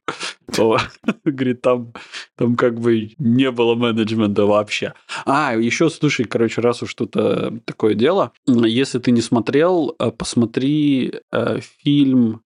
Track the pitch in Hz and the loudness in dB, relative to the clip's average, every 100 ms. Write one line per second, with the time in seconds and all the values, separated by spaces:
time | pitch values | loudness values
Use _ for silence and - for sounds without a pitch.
0 | - - - - - - 110 117 - - | -12 -12 -12 -14 -6 0 2 2 -2 -6
1 | - - 160 131 127 123 127 123 117 - | -6 -4 -6 -2 -4 -2 0 0 -4 -16
2 | - - - - 120 120 123 117 120 113 | -18 -16 -16 -2 0 2 0 2 2 2
3 | 113 - 117 123 135 120 117 117 120 113 | -2 -2 2 2 2 2 0 2 0 0
4 | 107 113 104 101 104 104 107 - - - | 0 0 0 2 2 2 0 -6 -8 -10
5 | - - - 139 143 113 117 - 165 - | -14 -8 -2 0 0 0 -2 0 0 0
6 | 151 - 110 117 113 - 117 117 107 - | -2 0 -2 0 0 2 0 0 -6 -8
7 | 113 - 107 - - 120 - - 107 104 | -6 -2 -2 -2 -4 -8 -12 -2 0 2
8 | 135 190 131 - - 120 113 117 135 123 | 2 2 -2 -2 0 2 2 0 -2 -2
9 | 127 117 113 120 - 143 170 180 147 - | 0 0 2 -2 0 2 2 2 -2 -2
10 | 117 - - - 113 120 135 151 147 135 | -4 -4 -4 0 0 0 -2 0 0 0
11 | 113 - - 113 117 110 - _ 143 143 | -2 -8 -6 -4 -2 -4 -8 _ 0 2
12 | 135 131 113 110 | 4 4 2 -2